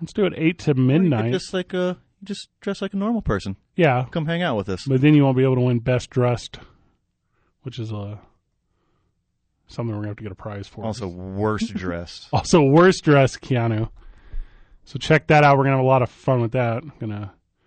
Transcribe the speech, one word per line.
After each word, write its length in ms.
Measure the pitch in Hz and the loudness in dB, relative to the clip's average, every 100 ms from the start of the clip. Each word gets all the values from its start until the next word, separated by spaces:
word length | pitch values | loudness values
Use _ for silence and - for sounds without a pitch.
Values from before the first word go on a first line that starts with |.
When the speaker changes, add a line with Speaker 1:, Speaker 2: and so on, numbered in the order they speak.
Speaker 1:
Let's 100 | 165 | -10
do 140 | - 185 | -2 -2
it 80 | - | 0
eight 240 | 160 180 | -2 0
to 120 | - | -2
Speaker 2:
Or 20 | |
you 80 | 135 | 2
could 60 | 127 | 4
Speaker 1:
midnight. 440 | 147 185 123 113 | 4 4 2 0
Speaker 2:
just, 220 | 175 - | -2 -4
like, 200 | 185 180 | -6 -6
uh, 200 | 185 180 180 _ _ | -4 -4 -6 _ _
just 280 | 196 202 - _ | -12 -12 -12 _
dress 220 | - 196 | -8 -6
like 120 | 196 | -6
a 40 | 196 | -4
normal 240 | 202 233 | -2 -2
person. 340 | - 101 98 98 _ - | -2 -4 -4 -10 _ 2
Speaker 1:
Yeah. 280 | 165 127 127 | 2 2 -2
Speaker 2:
Come 140 | 170 156 | -6 -4
hang 160 | 170 | -4
out 160 | 175 113 | -2 -2
with 100 | 101 | -4
us. 180 | 95 135 | -6 -2
Speaker 1:
But 140 | 131 | 2
then 140 | 143 | 6
you 100 | 151 | 6
won't 140 | 139 127 | 4 2
be 60 | |
able 120 | 131 127 | 2 2
to 60 | |
win 180 | 123 120 | 0 0
Best 300 | 117 123 - | 0 -2 -2
Dressed, 500 | - 123 120 - - - _ _ _ _ _ _ _ _ _ | -2 0 -2 -8 -20 -20 _ _ _ _ _ _ _ _ _
which 160 | 131 120 | -16 -10
is, 140 | 110 | -10
uh, 240 | 107 101 104 - _ _ _ _ _ _ _ _ _ _ _ _ _ _ | -8 -10 -14 -18 _ _ _ _ _ _ _ _ _ _ _ _ _ _
something 280 | - 120 107 | -10 -8 -6
we're 60 | |
gonna 60 | 104 | -8
have 80 | 104 | -10
to 60 | |
get 100 | 104 | -14
a 20 | 95 | -14
prize 320 | 110 101 98 | -14 -12 -14
for. 160 | - | -10
Speaker 2:
Also 240 | 110 107 98 | -8 -8 -8
worst 680 | 87 95 95 107 107 226 | -10 -10 -4 -2 -2 -4
<laughs> 20 | 202 | -6
dressed. 520 | 92 85 87 - - | -8 -8 -10 -18 -6
Speaker 1:
Also 280 | - - 180 | -6 2 4
worst 440 | 139 147 180 180 - | 6 6 6 4 4
dressed, 340 | 143 135 - | 4 4 0
Keanu. 500 | - 127 113 110 113 - - - - - - - _ _ _ | -4 -2 0 -2 -4 -10 -20 -20 -10 -10 -10 -16 _ _ _
So 120 | 131 | -12
check 300 | - 156 - | 0 0 4
that 160 | 156 | 4
out. 140 | 147 139 | 6 4
We're 80 | 135 | 2
gonna 100 | 135 | 2
have 80 | 131 | 2
a 20 | |
lot 140 | 131 | 2
of 80 | 120 | 2
fun 320 | - - 127 | -4 -2 0
with 120 | 117 | 0
that. 280 | 127 120 113 | -2 -2 -4
I'm 100 | 143 - | -8 -12
gonna, 320 | 110 104 104 - _ _ | -10 -8 -12 -16 _ _